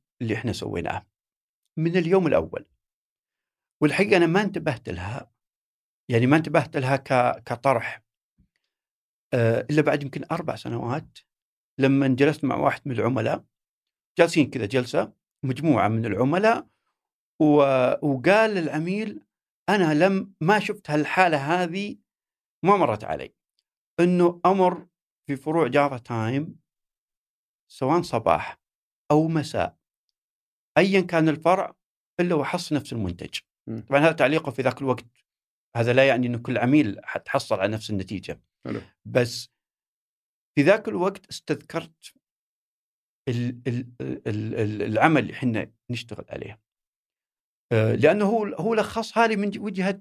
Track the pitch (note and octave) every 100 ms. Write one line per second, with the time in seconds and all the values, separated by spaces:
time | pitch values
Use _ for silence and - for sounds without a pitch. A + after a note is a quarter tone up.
0 | _ _ A#2+ G#2+ A#2+ F#2 G#2+ F#2+ - G#2
1 | - _ _ _ _ _ _ - E3 F3+
2 | E3 F#3+ E3+ E2 E2 - - _ _ _
3 | _ _ _ _ _ _ _ _ D3+ D3
4 | G#3 G3 E3+ F3+ G#3+ G#3 D#3+ A#2 - F2+
5 | F#2 B2+ - _ _ _ _ _ _ _
6 | - A#2 B2+ D#3 D#3 D#3+ - D#3 C3 C3+
7 | - C3 B2 - - A#2+ C#3 B2 - -
8 | _ _ _ _ _ _ _ _ _ _
9 | _ _ _ B2+ A#2 A#2 - D3+ D3+ D3
10 | C#3 C#3+ C3+ E3 D#3 A2+ A#2+ A#2+ A#2+ C#3+
11 | - - _ _ _ _ _ - C3+ C3+
12 | C#3 B2+ C#3+ D3+ C3+ B2 C#3+ - C#3+ A#2
13 | G#2+ B2+ A#2 - - _ _ _ _ _
14 | _ - E3+ E3 C3+ C3 G2+ C3 B2 E3
15 | G#3+ _ _ _ C3 B2+ D#3+ A#2+ G2 A2+
16 | A2+ G2 B2+ E3+ G#3+ A#3 - _ _ _
17 | _ _ _ _ D3+ D3 C#3 C3 B2+ -
18 | D3+ C3 C3 G#3 A3 G3+ D#3 D3+ E3+ G3+
19 | A3 - _ _ _ _ - G3+ E3 D3+
20 | F#3 F#3+ F#3+ _ D#3 G#3+ G#3 G#3 - D3+
21 | C#3+ - F#3 D3+ C#3 F3+ F3 F#3 G#3 -
22 | _ _ _ _ _ _ E3+ G3+ C#3+ G#2+
23 | - D2 B1 _ _ _ _ _ _ -
24 | F3 F3+ F3 F3 F3+ G3 F3+ F3 - _
25 | _ _ - C#3 D3+ E3 C3+ C#3 C#3+ B2+
26 | - A#2 A2 C3+ D#3+ - _ _ _ _
27 | _ _ _ _ _ _ _ - C3 E3+
28 | F3 A#2 G#2 D#2+ - - _ _ _ _
29 | _ D3+ D#3+ D#3+ - A2 F2 - _ _
30 | _ _ _ _ _ _ _ - F#3+ G3
31 | F3+ E3 D#3 D3+ F3+ F#3 - - _ _
32 | _ - F3 C3+ C3 F3 - D3 - A#2+
33 | F#2+ F2 D#2 - - _ - A2+ A2 C#3
34 | D#3+ D#3+ C3+ D#3 D#3+ B2+ B2+ A#2+ C3+ B2
35 | - _ _ _ _ _ _ A#2+ A#2 B2
36 | C3+ B2 B2 A#2 A#2+ A#2+ B2 D3 A#2 G2
37 | - - - C#3 - G#2+ G2+ G#2+ - G#2
38 | F2+ G2 - D2 _ _ B2 A2+ - _
39 | G#2+ B2 B2 - - _ _ _ _ _
40 | _ _ _ _ _ - C#3+ G#3+ G#3+ G3+
41 | F#3 F#3+ _ - - D3 - E3+ - _
42 | - _ _ _ _ _ _ _ _ _
43 | _ _ - A#2+ A#2+ B2 - A#2+ B2 -
44 | C3 C3 - G#2+ G#2+ A#2 G#2+ G#2+ G#2+ A2
45 | D3+ D3+ A2 - B2+ G#2+ - _ _ A#2+
46 | - G#2+ - - - - _ _ _ _
47 | _ _ _ _ _ _ _ A#2 A2 A2+
48 | C#3 G3+ G3+ A3+ G#3 - F#3 A3 - A3+
49 | A3 A3 A3+ G#3+ G3+ G3+ G3+ F#3 F#3 G3